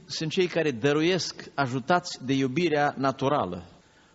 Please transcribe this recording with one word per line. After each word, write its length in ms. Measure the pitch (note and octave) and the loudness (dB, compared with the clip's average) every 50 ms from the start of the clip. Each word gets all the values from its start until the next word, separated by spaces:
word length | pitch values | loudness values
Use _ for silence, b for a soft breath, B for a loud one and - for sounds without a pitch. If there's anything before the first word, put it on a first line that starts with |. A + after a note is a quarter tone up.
| - | -12
sunt 240 | - - - E3 D#3 | -10 -8 -6 -6 -2
cei 160 | - F#3+ F3+ | 0 0 0
care 240 | F3 - E3+ D#3+ D3+ | 0 0 0 0 0
dăruiesc, 800 | B2+ A2 A2+ C#3+ D3 D3+ D#3 E3+ F#3+ F3 - - - - - - - | 0 0 2 2 2 4 4 2 2 0 -2 -4 -10 -12 -16 -6 -2
ajutați 680 | - C#3 A#2+ B2+ C3+ A#2+ - F3+ F3+ F3 - - - C3+ | -2 0 0 0 -2 0 2 2 2 2 -2 -10 -8 -2
de 80 | B2 C3+ | 0 0
iubirea 600 | C3+ C3+ B2+ B2+ D#3+ F3 D#3+ D3+ D3 D3 C#3+ - A#2 | 2 0 0 0 0 0 2 2 2 2 0 0 0
naturală. 680 | C3+ C3+ B2 - C#3 C3 D3 C#3 G#2+ F2+ F2+ F2+ E2+ - - - b b b b b b b | 0 0 0 0 0 2 2 2 0 -2 -4 -8 -10 -14 -20 -20 b b b b b b b